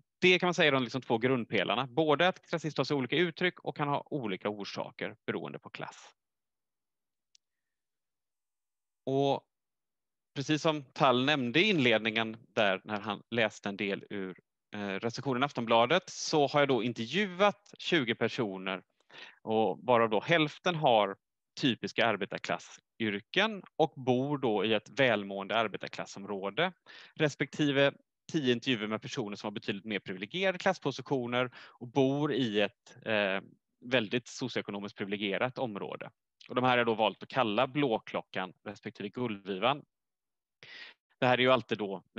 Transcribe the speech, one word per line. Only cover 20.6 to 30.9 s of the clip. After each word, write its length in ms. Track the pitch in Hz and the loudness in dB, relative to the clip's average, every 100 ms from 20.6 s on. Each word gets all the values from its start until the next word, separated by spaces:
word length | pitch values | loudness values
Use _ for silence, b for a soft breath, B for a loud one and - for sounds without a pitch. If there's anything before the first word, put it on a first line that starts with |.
| 190 160 | -4 2
har 400 | 151 113 98 95 _ _ _ - | 4 4 4 -2 _ _ _ -2
typiska 440 | 123 107 98 - 113 | -2 0 -4 0 2
arbetarklassyrken 1600 | 101 95 90 - 85 - - _ - 110 101 - 180 220 202 - - | 0 -4 -6 -6 -6 -6 -20 _ -6 -4 -4 -2 0 0 -2 -10 -2
och 180 | 156 139 | -2 -2
bor 420 | 127 123 139 143 | 0 0 0 -2
då 280 | 131 104 110 | 0 0 0
i 80 | |
ett 160 | 104 - | 0 -2
välmående 680 | 107 127 104 98 98 95 110 | 0 2 2 -2 -8 -2 -2
arbetarklassområde, 1160 | 110 90 - - 87 98 101 185 196 107 185 - _ B B | -2 -4 -10 -10 -10 -12 -10 -6 -6 -2 -4 -4 _ B B
respektive 800 | - 151 - 143 - 147 139 139 - _ _ - | -2 -2 0 -6 0 2 4 2 2 _ _ -6
tio 220 | 165 127 | -2 2
intervjuer 340 | 120 135 113 107 | 2 2 -2 0
med 140 | 110 | -4
personer 340 | 135 - 104 101 | -6 -6 -6 -6
som 120 | 110 | -8
har 40 | |
betydligt 340 | 104 - 101 110 | -8 -6 -6 -4
mer 140 | 98 | -6
privilegierade 580 | - 92 104 175 190 185 | -6 -10 -8 -2 -2 0
klasspositioner 960 | 196 180 147 | -2 -2 -4